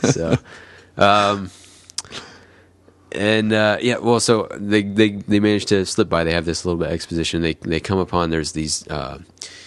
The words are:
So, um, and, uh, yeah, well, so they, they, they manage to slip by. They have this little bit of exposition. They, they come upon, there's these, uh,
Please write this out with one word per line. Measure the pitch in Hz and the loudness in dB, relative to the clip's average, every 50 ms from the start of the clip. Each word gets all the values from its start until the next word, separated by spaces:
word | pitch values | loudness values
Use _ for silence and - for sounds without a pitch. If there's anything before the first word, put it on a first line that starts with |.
| - 107 | 2 0
So, | - - 82 82 - - - - - - - - - - - _ - | 0 0 0 -2 -2 -2 -4 -6 -20 -20 -20 -20 -20 -20 -20 _ 0
um, | - 101 101 104 104 101 101 104 101 95 87 - - - - - - - - - - - - - - - - - - - - - - - _ _ _ _ _ _ _ _ - | 2 4 4 6 4 4 2 0 -2 -4 -10 -14 -18 -20 -20 -20 -20 -20 -18 -14 -14 -14 -14 -14 -16 -16 -18 -20 -20 -20 -20 -20 -20 -20 _ _ _ _ _ _ _ _ -10
and, | - - 101 107 110 110 110 107 110 | -6 -2 0 2 2 2 2 2 2
uh, | 107 107 107 104 - | 4 4 2 2 2
yeah, | - 123 117 - | 0 -2 -2 0
well, | - 117 120 113 | 2 2 2 2
so | - - 117 107 - - - | 4 2 2 2 0 -4 -8
they, | - 101 101 104 107 | -8 -2 0 2 2
they, | 101 101 98 107 110 107 | 2 2 2 2 2 2
they | 101 98 - - 104 104 | 0 -2 -2 0 2 4
manage | 104 104 104 101 - | 4 4 2 2 0
to | - 104 98 92 | 0 0 0 0
slip | - - - 104 82 | 0 0 -2 0 0
by. | 87 82 82 | 0 0 0
They | 82 82 | 2 0
have | 85 80 | 0 0
this | 85 80 - - | -2 -4 -4 -2
little | 90 87 82 | -4 -2 -2
bit | 82 73 | -2 -4
of | 85 | -4
exposition. | 82 - - 85 82 78 - - 82 | -6 -6 -6 -4 -4 -2 -2 -2 -2
They, | 82 82 80 | -2 -2 -4
they | - - - 82 80 | -4 -4 -4 -4 -4
come | - - 98 95 | -2 -2 -2 -2
upon, | 87 - 87 87 85 82 | -2 0 0 0 0 0
there's | 82 80 76 - | -2 -2 -4 -4
these, | - 82 78 78 - - - - | -6 -6 -6 -6 -6 -8 -8 -8
uh, | 78 73 65 67 67 73 87 - _ - - - - - - | -8 -8 -8 -8 -12 -14 -18 -20 _ -20 -20 -20 -20 -20 -20